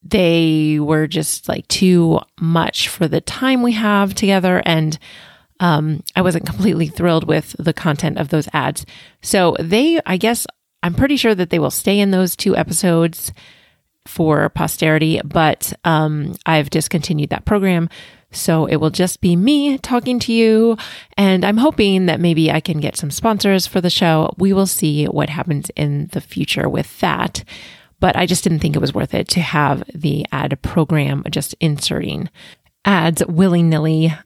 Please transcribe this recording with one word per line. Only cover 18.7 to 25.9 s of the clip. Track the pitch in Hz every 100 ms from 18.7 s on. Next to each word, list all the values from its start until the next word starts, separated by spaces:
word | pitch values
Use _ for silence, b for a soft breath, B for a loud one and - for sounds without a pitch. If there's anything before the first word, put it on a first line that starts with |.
| 151
will | 156
just | - 180 -
be | 185 170
me | 220 294 285 269
talking | - 247 240 247
to | 233
you, | 226 226 220 226 220 B B B -
and | 196 185
I'm | 190 214
hoping | 294 311 202 190 180
that | 156
maybe | 170 160 156
I | 151
can | - 156
get | 147 -
some | 147
sponsors | - 226 208 202 190 -
for | 190
the | 175
show. | - 170 160 - -
We | 196
will | 196 196
see | - 156 147
what | 147 - 147
happens | 151 175 147 - -
in | 151